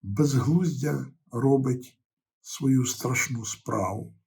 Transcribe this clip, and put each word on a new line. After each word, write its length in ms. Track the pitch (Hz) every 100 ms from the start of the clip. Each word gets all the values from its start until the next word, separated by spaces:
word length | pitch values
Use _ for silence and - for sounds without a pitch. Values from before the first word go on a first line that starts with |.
безглуздя 1080 | 98 101 143 131 110 170 175 131 147 139 131 _ _
робить 680 | - 135 135 131 123 - _ _ _ _ _
свою 440 | - - 135 131 123
страшну 600 | - 123 127 - 120 107
справу. 680 | - - 113 92 98 107 -